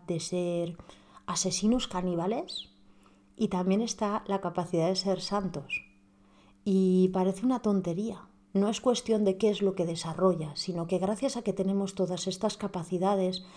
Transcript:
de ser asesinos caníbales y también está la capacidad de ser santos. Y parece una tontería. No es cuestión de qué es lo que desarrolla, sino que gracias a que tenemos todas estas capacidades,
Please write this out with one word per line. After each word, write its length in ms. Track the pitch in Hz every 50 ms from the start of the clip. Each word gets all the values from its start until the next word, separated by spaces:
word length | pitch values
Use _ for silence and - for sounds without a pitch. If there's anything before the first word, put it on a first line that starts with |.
| -
de 140 | - 175 160
ser 560 | - - 180 180 175 175 175 170 170 170 170 - - - - - - - - - - -
asesinos 560 | 175 - - 185 185 - 208 214 247 254 -
caníbales 840 | - - 180 180 180 175 170 170 190 226 277 359 - - - - - _ _ - - - _ - - _ _ _ _ _
y 120 | - 220 202
también 320 | 190 180 180 190 190 214
está 440 | 233 226 - - 220 202 208 220 -
la 140 | - 196 196
capacidad 480 | 196 175 170 180 170 175 180 165 160 180
de 80 | 190
ser 240 | 185 185 196 190 180
santos. 640 | - - 202 208 190 180 - 147 156 - - - - - _ _ _ _ _ _ _ _ _ - - - - _ _
Y 440 | 208 190 190 190 185 185 185 185 185
parece 340 | 185 185 185 190 190 185 233
una 160 | 254 262 -
tontería. 640 | - 214 202 190 185 170 170 185 214 226 196 - - - _ _ _ _
No 160 | - 196 202 214
es 120 | 214 -
cuestión 440 | - 254 240 - - - 220 208 214
de 140 | 196 190 190
qué 100 | 226 214
es 140 | 208 202
lo 140 | 202 190 190
que 100 | 190 170
desarrolla, 720 | 170 165 165 - 165 160 165 185 190 175 156 156 147 147
sino 320 | - - - 170 170 170 170
que 100 | 190 180
gracias 380 | 185 190 220 202 269 269 -
a 60 | 233
que 100 | - 208
tenemos 420 | - - 185 190 196 196 202 190 -
todas 320 | - 185 170 180 175 -
estas 300 | 190 185 185 - 208 208
capacidades, 880 | - 208 196 - 180 160 - 185 170 185 196 208 196 185 185 185 185 - - -